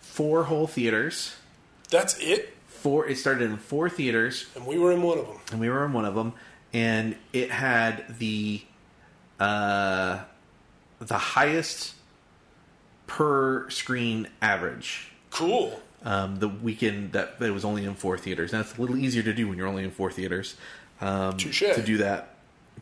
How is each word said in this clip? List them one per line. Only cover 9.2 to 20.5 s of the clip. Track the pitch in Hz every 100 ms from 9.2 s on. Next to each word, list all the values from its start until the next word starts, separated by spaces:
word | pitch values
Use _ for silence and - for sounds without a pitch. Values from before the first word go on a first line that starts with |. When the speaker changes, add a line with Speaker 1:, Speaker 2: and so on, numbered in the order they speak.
| - _
Speaker 1:
uh, | 101 104 104 101 98 92 92 95 101 - _ _ _ - _ _
the | 110 101
highest | - - 147 160 156 - - - - - _ - _ _ - _ _ - -
per | - 151 139 135 131 -
screen | - - 123 117 110 107 -
average. | 110 98 90 58 - - - - _
Speaker 2:
Cool. | - 165 240 143 - - -
Speaker 1:
Um, | - 98 95 98
the | 104
weekend | 101 113 107 113 101 101
that | 98 90 -
it | 117
was | 98
only | 104 104
in | 101
four | 98 95 92
theaters. | - 87 85
And | 107
that's | 107 -
a |
little | 123 127
easier | 135 123
to | 110
do | 107 110
when | 90
you're | 95
only | 98
in | 95
four | 92 95
theaters, | 95 92 90 95